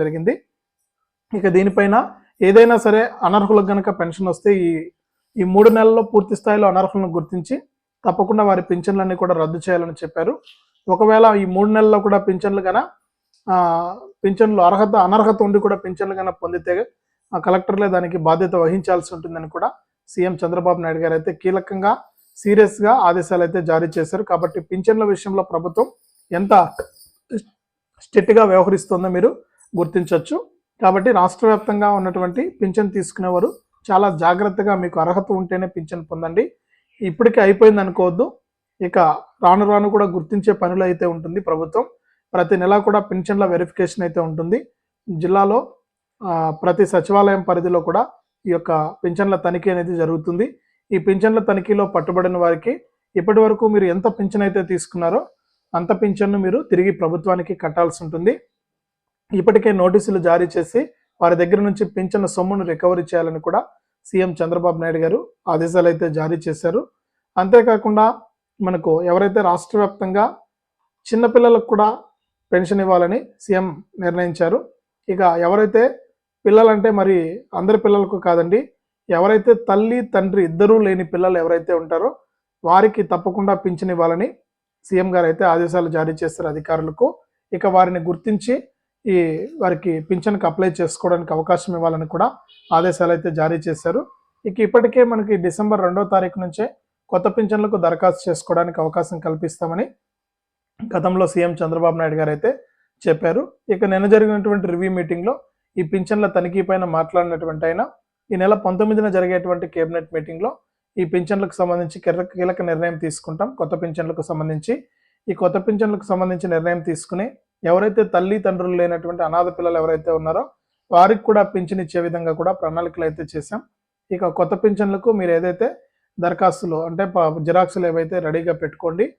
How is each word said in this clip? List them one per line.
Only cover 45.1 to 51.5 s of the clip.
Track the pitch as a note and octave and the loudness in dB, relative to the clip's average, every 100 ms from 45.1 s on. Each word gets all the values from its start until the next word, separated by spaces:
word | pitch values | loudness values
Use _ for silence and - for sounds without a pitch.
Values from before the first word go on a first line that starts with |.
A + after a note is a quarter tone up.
| E3 F3 G3 G3 A3+ C4 - _ _ _ _ | -6 0 2 2 0 -4 -12 _ _ _ _
ఆ, | F#3+ E3 D#3 | -6 -4 -4
ప్రతి | D3+ F3+ F3 F#3+ | -2 -2 0 0
సచివాలయం | F3+ - G3+ G3+ G3 | 0 2 2 4 2
పరిధిలో | F3+ F3 F3 F3 | 0 -2 0 0
కూడా | E3 F#3+ B3+ - _ _ | 0 -2 -2 -8 _ _
ఈ | F#3 | -4
యొక్క | E3+ E3+ D#3+ D#3 F#3 | -4 -2 -2 -4 -6
పింఛన్ల | F3+ F3 G3 F#3+ | -6 -2 -2 -2
తనిఖీ | F3 F3 G3 | -2 -4 -2
అనేది | F3+ F3 E3+ | -2 -4 -4
జరుగుతుంది. | D#3+ E3 D#3+ F3 C4 - _ _ _ | -2 -4 -4 -4 -4 -8 _ _ _
ఈ | F#3+ | -2
పింఛన్ల | E3 F#3+ A3 A3 | 0 2 2 2
తనిఖీలో | G#3+ | 0